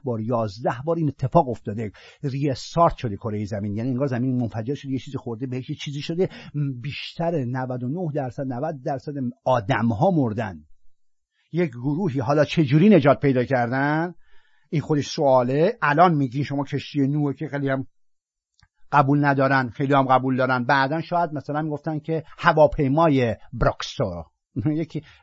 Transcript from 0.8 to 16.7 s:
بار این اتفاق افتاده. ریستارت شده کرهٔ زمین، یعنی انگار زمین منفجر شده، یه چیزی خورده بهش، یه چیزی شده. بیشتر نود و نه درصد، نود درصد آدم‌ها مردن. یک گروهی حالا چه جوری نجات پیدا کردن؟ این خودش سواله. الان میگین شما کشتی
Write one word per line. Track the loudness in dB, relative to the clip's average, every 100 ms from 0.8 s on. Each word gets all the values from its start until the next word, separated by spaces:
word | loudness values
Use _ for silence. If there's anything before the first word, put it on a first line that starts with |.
بار | -4 -2
این | -2
اتفاق | -2 2 2 2
افتاده. | -4 -8 -6 -8 -10 -20 -10
ریستارت | -8 -4 -4 -4 -4 2 2 2
شده | -8 -6
کرهٔ | -6 -6
زمین، | -6 -6 -6 -4
یعنی | -4
انگار | -2 -2
زمین | -2 -2 -2
منفجر | -4 -6 -8
شده، | -8 -6
یه | -8
چیزی | -8 -12
خورده | -10 -10 -8
بهش، | -8 -8
یه | -10
چیزی | -10 -10
شده. | -6 -2 -2 -4 -10 -6 -4 -6
بیشتر | -10 -10 -12 -6 -2 -2
نود | -4 -4 -6 -6
و | -6
نه | -4 -4
درصد، | -6 -6 -8
نود | -6 -6 -6 -6
درصد | -6 -6 -8 -6 -6 -4
آدم‌ها | 0 0 2 0 2 2 2
مردن. | 2 0 -2 -6 -10 -18 -20 -20 -20 _ _ _ _ _
یک | -2 -2
گروهی | -2 -4 -2 -2 -2
حالا | 0 2
چه | 2 2
جوری | 4 6 8
نجات | 8 6 4
پیدا | 4 2
کردن؟ | 2 0 0 0 0 0 -2 -8 -20 -20 _ _ -6
این | -4
خودش | 0 -2 -2
سواله. | 0 4 4 4 2 0 0
الان | 0 6 6
میگین | 4 0 -2
شما | -4 -4
کشتی | -4